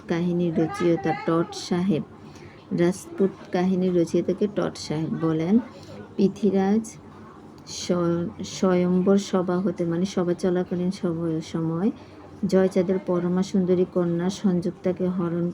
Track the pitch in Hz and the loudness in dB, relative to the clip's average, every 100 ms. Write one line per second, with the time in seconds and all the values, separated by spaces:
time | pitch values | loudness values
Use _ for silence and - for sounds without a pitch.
0 | - 170 180 175 175 165 160 - 175 165 | -2 -2 0 0 0 2 0 2 2 2
1 | 165 160 - 165 175 - - 180 190 151 | 0 -2 0 0 0 -4 -4 0 2 0
2 | - - - - - - - 170 170 185 | -2 -12 -20 -20 -20 -18 -6 0 2 0
3 | - - 190 - - 185 185 185 185 180 | -6 0 0 0 -6 0 2 2 2 2
4 | 160 175 170 180 208 185 165 - - 156 | 2 2 0 0 -2 -2 -4 -4 -6 -4
5 | 156 156 160 160 165 226 - - - - | -2 -2 0 0 4 2 2 -10 -16 -16
6 | - - 190 - 196 190 190 214 220 - | -8 0 0 2 0 2 2 2 0 -10
7 | - - - - - - - - - 175 | -20 -20 -20 -20 -20 -20 -14 -8 -2 0
8 | 170 170 175 - 185 - 190 180 180 185 | 2 0 -2 -6 -10 0 2 4 4 4
9 | 185 202 196 190 180 180 190 180 170 170 | 4 4 4 0 0 0 0 -2 -2 0
10 | 190 - 175 175 190 180 180 175 180 - | -2 0 0 0 0 0 0 -2 -2 -2
11 | 180 165 170 160 156 165 160 165 208 - | -2 -2 -2 -4 -4 -4 -2 0 0 -2
12 | - - - - 185 190 190 190 180 190 | -10 -20 -20 -6 2 4 4 2 2 0
13 | 196 175 175 180 190 196 180 180 185 180 | 0 -2 0 0 0 2 2 2 2 0
14 | 175 170 175 196 202 180 175 - 190 180 | 0 0 -2 0 0 2 0 -2 -2 0
15 | 185 180 170 170 175 | 0 0 0 0 -2